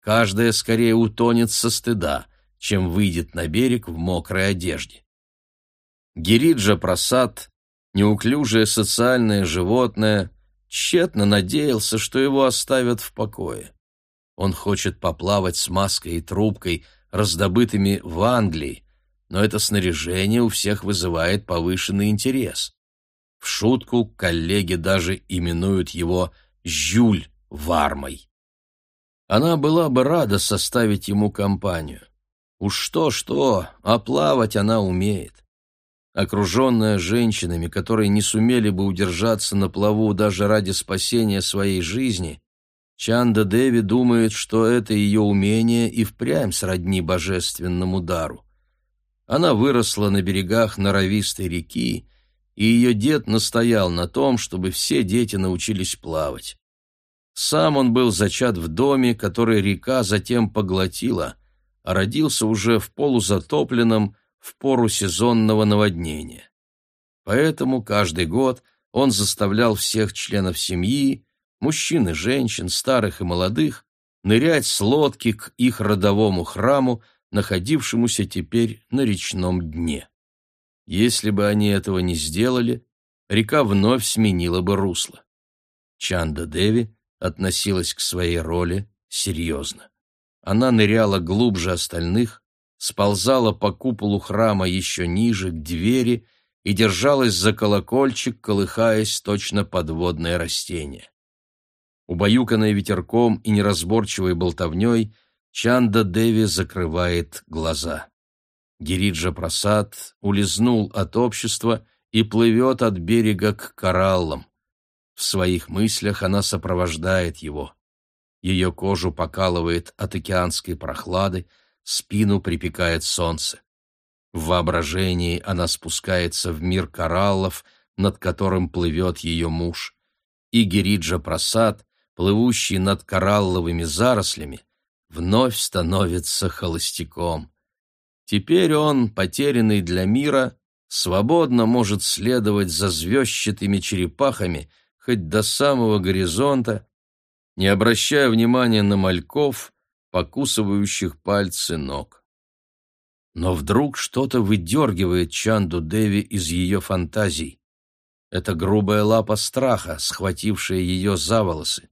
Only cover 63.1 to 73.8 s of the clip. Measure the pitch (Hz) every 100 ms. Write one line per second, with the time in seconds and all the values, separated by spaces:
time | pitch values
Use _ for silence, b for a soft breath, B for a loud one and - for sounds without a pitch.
63.1 | 123 98 101 - 147 143 123 117 110 104
64.1 | - _ _ - - 135 131 117 - 101
65.1 | 85 120 113 110 110 104 104 104 85 82
66.1 | 76 80 - - _ _ _ _ _ _
67.1 | _ - 110 156 156 131 131 101 104 95
68.1 | 80 82 101 131 127 _ _ _ 117 135
69.1 | 101 101 - 101 104 117 104 - 110 104
70.1 | - - 101 95 87 - 90 90 139 135
71.1 | 135 _ _ _ _ 135 156 - 160 98
72.1 | 78 92 139 120 - 90 - - 131 104
73.1 | - 87 87 92 117 156 -